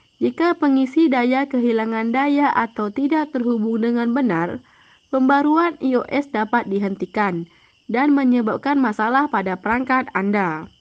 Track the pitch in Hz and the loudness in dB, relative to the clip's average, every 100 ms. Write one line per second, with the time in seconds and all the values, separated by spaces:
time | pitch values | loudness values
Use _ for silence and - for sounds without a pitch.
0 | _ _ 247 247 339 339 294 269 262 262 | _ _ -4 0 0 2 2 2 2 2
1 | 320 254 240 262 277 262 240 226 220 226 | 2 2 2 0 0 0 0 0 -2 -2
2 | 226 247 285 285 285 - 226 - 208 208 | -2 0 0 2 2 0 -2 -4 -6 -2
3 | 277 311 302 285 240 233 220 226 233 240 | 0 0 -2 -2 -2 0 0 -2 0 0
4 | 233 240 254 165 170 - - _ _ _ | 0 0 0 0 -2 -6 -14 _ _ _
5 | _ 262 262 277 294 311 339 - 262 247 | _ 0 2 4 4 2 2 -2 -2 0
6 | - 277 285 214 214 240 190 196 202 190 | 0 -4 -4 -4 -2 -2 0 -2 -2 -4
7 | 180 220 202 170 170 _ _ _ - 240 | -6 -2 -2 -2 -6 _ _ _ -6 -2
8 | 294 277 262 247 220 - 277 285 247 208 | 2 2 4 2 2 -2 0 0 0 0
9 | 220 262 285 220 190 185 208 240 262 262 | 0 0 0 -2 -2 -4 -2 -2 0 -2
10 | 254 180 196 208 185 156 170 _ | -2 -2 0 0 0 -4 -10 _